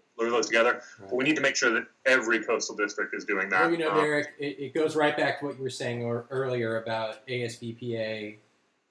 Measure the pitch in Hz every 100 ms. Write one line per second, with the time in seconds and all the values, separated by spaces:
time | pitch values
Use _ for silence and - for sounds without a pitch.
0 | _ - 117 120 107 113 120 - - -
1 | 98 123 139 143 139 - 127 113 - _
2 | - 120 113 113 104 107 - 104 104 -
3 | 98 101 92 98 98 98 170 165 156 151
4 | 151 147 143 - 143 143 131 160 156 156
5 | 151 147 139 135 143 131 131 - 123 120
6 | 117 117 117 131 131 123 113 113 113 110
7 | 110 - - 123 117 117 120 117 123 113
8 | 110 110 104 107 _ _ _ _ _